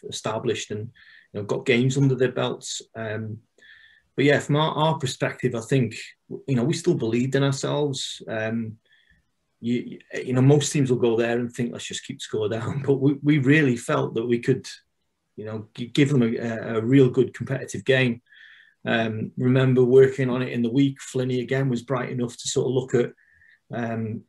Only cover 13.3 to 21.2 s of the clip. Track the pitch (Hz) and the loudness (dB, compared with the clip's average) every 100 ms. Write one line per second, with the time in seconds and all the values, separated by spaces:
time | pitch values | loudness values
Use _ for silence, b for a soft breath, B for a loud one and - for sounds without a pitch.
13.3 | 151 131 151 143 120 - 143 135 117 120 | 2 4 4 4 0 -2 -2 -2 -4 -2
14.3 | 120 120 135 - - _ _ _ _ _ | 0 0 -2 -4 -16 _ _ _ _ _
15.3 | - 107 107 107 - 120 - 139 143 117 | -16 -10 -10 -12 -12 -4 2 2 4 2
16.3 | 117 117 113 - 113 113 139 127 113 - | 0 -4 -6 -4 -4 4 6 6 4 0
17.3 | - 117 135 - - 98 131 127 117 b | -2 -6 -6 -6 -6 0 2 2 -2 b
18.3 | b b b b b 117 117 113 110 - | b b b b b -4 -2 -2 -4 -8
19.3 | - 127 131 131 127 123 131 131 - 127 | -2 2 4 4 4 6 8 8 4 -2
20.3 | 123 127 120 117 123 139 139 - 131 | -2 -4 -2 0 2 2 0 -6 -4